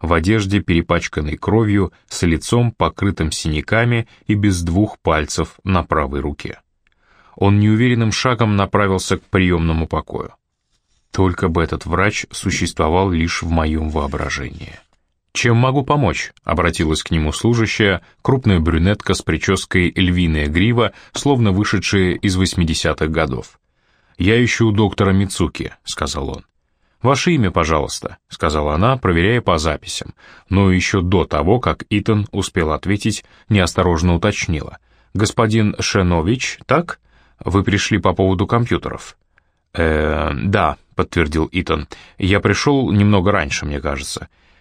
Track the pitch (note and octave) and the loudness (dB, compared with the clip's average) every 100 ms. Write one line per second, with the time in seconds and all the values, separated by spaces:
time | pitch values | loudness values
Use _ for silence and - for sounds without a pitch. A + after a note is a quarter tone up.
0 | D#2+ E2+ E2+ A2 G2 G2+ F2+ E2+ E2+ E2+ | 0 2 2 2 2 -2 2 0 2 -2
1 | - - D2 D2+ - A2 G#2+ G2+ F#2+ _ | -2 -6 -6 -4 0 2 2 2 0 _
2 | - - F2 D#2+ - A#2+ A#2+ - E2 - | -12 -2 0 0 0 0 0 0 -2 0
3 | G2 - D#2 - E2 D2+ - A2 A#2 A#2 | -2 0 -4 -4 -4 -4 -2 0 2 0
4 | - _ - G#2 G2+ F2+ E2+ F2 G#2+ - | -4 _ -2 2 2 2 0 2 0 0
5 | - D#2 D2+ - D#2 - - F#2 D#2 D#2 | 0 0 0 -4 -6 -6 -2 0 0 -2
6 | C#2 C#2 C#2 D2+ - - _ _ _ _ | -2 -4 -6 -8 -12 -14 _ _ _ _
7 | _ _ _ - G2+ G2+ G#2+ G#2+ B2 A#2+ | _ _ _ 0 2 4 4 4 4 2
8 | A2 - C3 A#2 A2+ G2+ F#2+ G#2 G2+ F#2 | 0 0 0 0 2 2 2 2 2 0
9 | - F#2 - F#2+ F2+ E2+ E2 D#2+ D#2+ D#2 | -2 -4 0 2 2 2 2 0 -2 -4
10 | - - - _ _ _ _ _ _ _ | -6 -10 -10 _ _ _ _ _ _ _
11 | _ - F#2 E2+ F#2 E2 D#2+ D2 - E2 | _ 0 0 0 -2 0 -2 -4 -4 -2
12 | G2+ - - - G2 D2 E2+ - D#2+ F2 | -2 -4 -10 -8 -4 -2 -4 -2 0 2
13 | F#2+ E2 E2 - E2+ E2 D#2 D#2 D#2 D#2 | 2 0 -2 -4 -2 0 0 -2 -2 -4
14 | C#2+ D2 D2 C#2 B1+ - - - _ _ | -4 -6 -6 -8 -10 -12 -18 -20 _ _
15 | _ _ _ - A#2+ A#2 B2+ C#3 C3 D3 | _ _ _ -2 2 2 2 0 0 0
16 | G#2+ - - - - E2 E2+ E2 D#2 D#2 | 0 -2 -8 -10 -4 0 0 0 0 -2
17 | - E2 D2+ - A2+ A#2 A2 - G#2 F2+ | -2 -2 0 0 0 2 0 2 2 0
18 | _ _ - C3 A2 F2+ D#2+ D#2+ F2+ G#2 | _ _ -2 0 2 2 2 2 2 0
19 | - F2+ - D#2+ - F#2+ - F#2+ F2 - | -2 -2 -2 -2 0 -2 0 0 0 0
20 | F#2 F2 E2+ D#2 D2 D#2+ A2 A#2+ G#2+ - | 0 2 0 0 0 2 2 2 0 -4
21 | - - C#3+ C3 G#2+ F#2 G#2 G2 - G2+ | -14 -4 0 2 2 2 0 -2 0 0
22 | F#2 - G2+ F#2 F#2 - E2 D#2+ E2 D2 | 0 0 0 0 0 0 0 0 -2 -2
23 | D#2 D#2+ D2+ B1+ - _ _ _ _ _ | -2 0 -2 -4 -10 _ _ _ _ _
24 | _ - - A#2 A#2+ - A2+ G#2 G#2 - | _ -2 2 2 2 2 2 4 0 2
25 | G2 F#2+ G2 - D#2+ - - - - - | 2 2 0 -2 -4 -4 -12 -12 -12 -6
26 | D2 - - - - _ _ _ _ _ | -6 -6 -8 -10 -16 _ _ _ _ _
27 | A#2+ C3+ F#3 D#3 G2 E2+ D#2+ D#2 B1+ - | 0 0 0 2 2 0 0 0 -2 -8
28 | - - - - E2 D2+ D2 D#2 A2+ C3 | -12 -14 -16 -4 -2 0 -2 0 0 0
29 | F#2+ E2+ F#2+ A#2+ G2+ E2 D#2+ C#2+ - - | 0 2 2 0 0 0 0 -4 -8 -12
30 | - - - - - F#2+ G2 F#2 - G2 | -12 -18 -20 -16 -2 2 4 2 2 0
31 | F2 F#2 D#2 - D#2+ B2 E2+ - - G#2 | 2 2 2 0 2 2 0 -4 -2 -2
32 | G#2 G#2 G#2 G2+ - F#2 D#2 D2+ F2+ G2+ | 0 -2 -2 -6 -4 -2 -2 -2 -2 -2
33 | - G2+ - _ - G#2 F2 - F2+ D#2+ | -2 -4 -10 _ 0 2 2 2 2 2
34 | F2 E2+ G#2 - - D#2 - - _ _ | 2 2 0 -2 -4 -4 -6 -16 _ _
35 | _ G2 G#2+ - A2 A2+ G#2+ - - G#2+ | _ -4 -2 0 2 2 0 -2 -2 2
36 | F2+ E2+ E2 B2+ - - - C#3+ E3+ - | 2 2 0 -2 -4 -8 -2 -2 -2 -10
37 | _ _ _ - - F#2+ F#2 F#2+ - G#2 | _ _ _ -10 0 0 2 0 0 0
38 | F#2+ F2 F#2+ F#2 G2 A#2+ A#2 F2 - - | 0 2 0 0 0 0 0 -2 -4 -12
39 | - - _ _ _ _ _ - D#2+ D#2 | -16 -20 _ _ _ _ _ -2 0 2
40 | D2+ D2+ D#2 C2+ F#2+ G2+ D#2 C2+ _ - | 0 -2 -4 -4 -2 0 0 -2 _ -6
41 | E2+ E2+ D2+ D#2 D#2 F2+ E2 D#2 D2 - | -2 0 0 0 -2 -2 -2 -4 -6 -16
42 | - - F#2 G2 G2 G2+ D3 C#3 G#2 G2+ | -18 -4 0 2 2 2 2 2 2 4
43 | G2+ G#2 F#2 G2+ D2 - D2+ C#2+ C#2+ C#2+ | 4 4 2 0 -2 -6 -6 -6 -6 -6
44 | C#2+ - - _ _ _ | -8 -12 -14 _ _ _